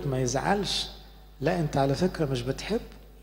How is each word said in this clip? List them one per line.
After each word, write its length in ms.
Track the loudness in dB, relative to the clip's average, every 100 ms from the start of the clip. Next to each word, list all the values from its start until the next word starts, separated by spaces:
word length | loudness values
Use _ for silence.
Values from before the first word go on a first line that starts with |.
| 2
ما 160 | 0
يزعلش، 680 | 0 0 2 2 0 -2 -4 -8 -18 -20 -20 -4
لا، 180 | 0 2
أنت 180 | 2 2
على 180 | 4 4
فكرة 300 | 0 2 0
مش 160 | 0
بتحبه. 380 | -2 -4 -2 -4 -4 -14 -20 -10